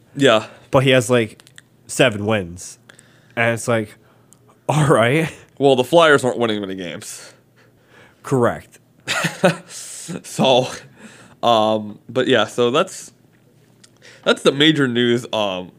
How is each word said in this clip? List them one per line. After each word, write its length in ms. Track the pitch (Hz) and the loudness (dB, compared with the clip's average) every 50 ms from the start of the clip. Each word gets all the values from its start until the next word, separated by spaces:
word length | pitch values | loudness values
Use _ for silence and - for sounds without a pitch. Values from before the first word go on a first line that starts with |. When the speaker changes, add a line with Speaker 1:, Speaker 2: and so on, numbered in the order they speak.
| _ _ _ | _ _ _
Speaker 1:
Yeah. 320 | 139 139 131 113 110 - - - - - _ | 0 2 4 4 2 0 -4 -16 -20 -18 _
Speaker 2:
But 140 | - 139 127 | 0 2 4
he 60 | 131 | 4
has, 200 | 127 131 120 107 | 2 2 2 2
like, 320 | 123 123 113 107 - _ - - _ - _ _ _ _ _ - | 0 0 0 -2 -8 _ -20 -20 _ -20 _ _ _ _ _ -16
seven 380 | - - 147 127 107 101 104 | 0 2 2 2 2 0 -2
wins. 520 | 104 110 107 92 85 85 92 - - - _ _ _ - - _ _ _ _ _ _ _ | -2 -2 -2 -2 -6 -12 -16 -18 -18 -20 _ _ _ -20 -20 _ _ _ _ _ _ _
And 180 | - 117 117 117 | -2 -2 0 -2
it's 140 | 113 - - | -2 -2 -2
like, 280 | 120 113 110 - - _ _ _ _ _ _ _ _ _ _ _ _ _ _ - | -2 -2 -2 -6 -12 _ _ _ _ _ _ _ _ _ _ _ _ _ _ -2
all 180 | - 151 151 139 | 0 0 2 4
right. 420 | 151 117 113 120 131 160 160 151 - - - _ _ _ | 4 4 4 2 2 0 -2 -4 -8 -14 -20 _ _ _
Speaker 1:
Well, 160 | 135 143 135 | 2 2 4
the 80 | 123 127 | 4 2
Flyers 400 | - - 170 170 160 147 139 - | 4 4 6 6 6 6 4 4
weren't 140 | 127 104 101 | 0 -2 -2
winning 240 | 120 113 107 104 | -2 -2 -2 -4
many 140 | 101 95 95 | -6 -8 -8
games. 580 | 95 92 85 73 95 - - - - - - - _ _ _ _ _ _ _ _ _ _ _ _ - - - _ _ _ | -10 -10 -12 -12 -14 -14 -16 -16 -18 -18 -20 -20 _ _ _ _ _ _ _ _ _ _ _ _ -20 -20 -20 _ _ _
Speaker 2:
Correct. 560 | - 143 131 120 110 87 76 - _ _ - _ _ _ _ _ - | -2 0 0 0 0 -2 -4 -12 _ _ -20 _ _ _ _ _ -8
Speaker 1:
<laughs> 600 | - - - - - - - 185 - - - - - - - - - - - - 180 180 - | -6 -4 -4 -6 -6 0 0 0 0 0 -10 -18 -18 -18 -16 -16 -16 -18 -14 -14 -14 -14 -14
So, 440 | - - - - 131 131 120 127 - - - - - - - - - - - - - - _ - | -14 -6 -2 2 2 4 2 2 -2 -6 -14 -18 -20 -20 -20 -20 -20 -20 -20 -20 -20 -18 _ 0
um, 560 | 117 120 110 107 110 110 110 107 107 104 - _ - | 2 2 2 2 0 -2 -4 -6 -10 -16 -18 _ -8
but 180 | 117 127 127 - | -4 -4 0 2
yeah, 180 | 131 113 107 | 2 2 2
so 240 | 110 - - 120 120 | 0 -2 -2 -2 0
that's, 420 | 120 156 175 180 - - - - _ _ _ _ _ _ _ _ _ _ _ _ _ _ _ _ _ _ _ - - - - | 0 0 -2 -2 -6 -16 -18 -20 _ _ _ _ _ _ _ _ _ _ _ _ _ _ _ _ _ _ _ -20 -20 -8 -2
that's 180 | - 240 - - | -2 -2 2 2
the 80 | 170 | 0
major 360 | 139 139 147 160 165 143 139 127 | 2 4 2 2 2 2 0 -2
news, 380 | 117 117 123 120 120 117 113 - | 0 0 2 2 0 0 -2 -4
um, 400 | - 110 104 101 92 92 92 87 - | -4 -2 -2 -2 -4 -6 -10 -12 -16